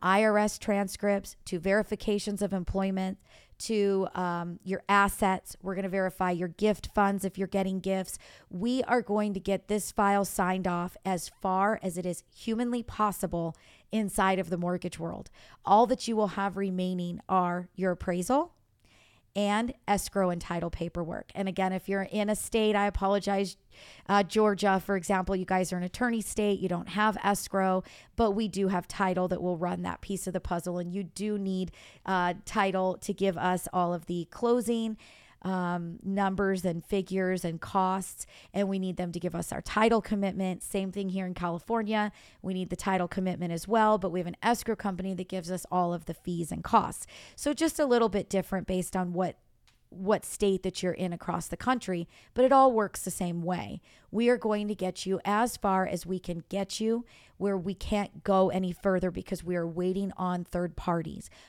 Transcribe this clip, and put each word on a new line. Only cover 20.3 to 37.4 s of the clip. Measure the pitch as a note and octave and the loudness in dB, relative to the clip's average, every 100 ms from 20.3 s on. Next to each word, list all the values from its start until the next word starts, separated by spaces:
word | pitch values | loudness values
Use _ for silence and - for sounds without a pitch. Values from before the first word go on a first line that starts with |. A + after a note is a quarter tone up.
and | F3 | 0
title | - F3 E3+ | -4 -4 -4
paperwork. | - E3+ F3 D#3+ - - - | -4 -6 -4 -6 -8 -8 -6
And | G3 | -4
again, | F#3 F#3+ | 0 0
if | F#3 - | -2 -2
you're | G3 | -4
in | F#3+ G#3+ G#3 | -2 -2 0
a | |
state, | G#3 - A3+ G#3+ | -2 0 2 2
I | G#3 G3+ | 2 2
apologize, | - G3 G3+ G3+ G3 F#3+ - _ - - - - | 0 2 2 2 0 -2 -6 _ -20 -20 -12 2
uh, | G3+ | 2
Georgia, | F#3 G#3+ G#3+ G3+ G3+ F#3+ | 4 4 4 4 2 2
for | G3 G3 | 2 -2
example, | E3+ F#3+ F#3 F#3+ | 0 0 0 -2
you | |
guys | F3+ F#3 F3+ | 0 0 0
are | F3+ | -2
an | |
attorney | F3+ - B3 A#3 | -4 -2 0 0
state, | - - G#3 G3 | -4 0 0 0
you | F3+ | 0
don't | E3+ - | -4 -4
have | G#3 G#3+ G#3 | 2 2 2
escrow, | G3+ G3+ - G3 F#3+ F#3 - - - - | 0 0 0 0 2 2 -2 -16 -10 2
but | A3+ | 2
we | G3+ G#3+ | 2 -2
do | F3+ F#3+ | 0 0
have | F#3 - | 0 -4
title | - F#3+ F3+ F3+ | -2 0 2 0
that | F3+ | 0
will | F3+ E3+ | -2 -2
run | F3 F3+ | -2 -4
that | F3+ E3+ | -6 -8
piece | - F#3+ F#3+ | -6 -6 -4
of | |
the | F3+ | -6
puzzle. | - F3 F3+ F3 | -2 -4 -4 -6
And | F3 | -6
you | F#3+ | -6
do | F3+ - G#3+ G#3 | -8 -6 -4 -2
need, | G3 F#3 F3+ - - - | -2 -2 -4 -8 -20 -12
uh, | - F#3 F3+ F3+ | -2 0 0 -2
title | - A3+ G3 F#3 F#3 - | -4 0 2 2 0 -2
to | - | -6
give | G3 G3 E3 | -2 0 0
us | F3+ F3+ - | 0 0 -2
all | F3+ F3 | 0 0
of | F3 - | -2 -4
the | F3 D#3+ | -6 -6
closing, | - A#3+ B3 A3 A#3 A3+ G#3+ - - - - | -2 2 2 2 -2 -2 -6 -14 -20 -20 -10
um, | F#3 F#3 F3 F3 E3+ E3+ | -4 -2 -2 -2 -6 -8
numbers | F#3+ G3 G3 F#3+ G3 F#3 F3+ | -4 0 0 2 0 2 0
and | E3 | -2
figures | - G3+ F3+ F#3+ F#3 F#3 | -2 -2 0 0 0 0